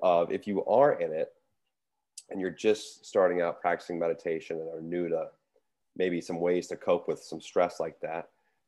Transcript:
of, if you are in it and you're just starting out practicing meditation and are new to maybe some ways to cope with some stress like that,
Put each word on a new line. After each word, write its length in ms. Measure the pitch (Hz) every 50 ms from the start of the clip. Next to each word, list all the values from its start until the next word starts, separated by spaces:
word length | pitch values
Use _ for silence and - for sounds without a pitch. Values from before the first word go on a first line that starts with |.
of, 280 | - 92 87 85 85 -
if 140 | - 95 -
you 180 | 107 101 95 -
are 260 | - 104 123 143 147 - -
in 120 | 85 80
it 200 | 78 78 - - - _ _ _ _ _ _ _ _ _ _ _ _ _ _ _ _ - - _
and 100 | - 98
you're 100 | 92 90
just 560 | 80 - - 107 104 - - - - - -
starting 340 | - - 104 92 90 87 87
out 200 | 85 85 - -
practicing 380 | - 87 85 - - - 87 85
meditation 600 | 85 82 80 - - 85 82 80 - - 82 80
and 80 | 80 82
are 120 | 82 80
new 260 | 80 82 87 87 87 82
to 200 | 82 80 78 - - _ _ _ _ _ _ _ _ _ _ _ _
maybe 240 | - 92 92 87 85
some 200 | - - 87 82
ways 260 | 85 90 90 90 85 -
to 80 | 87
cope 300 | - - 101 87 87 - -
with 120 | 92 -
some 180 | - - 82 80
stress 400 | - - - 98 87 87 - -
like 200 | 80 82 - _
that, 280 | - 78 82 85 - - _ _ _ _ _ _ _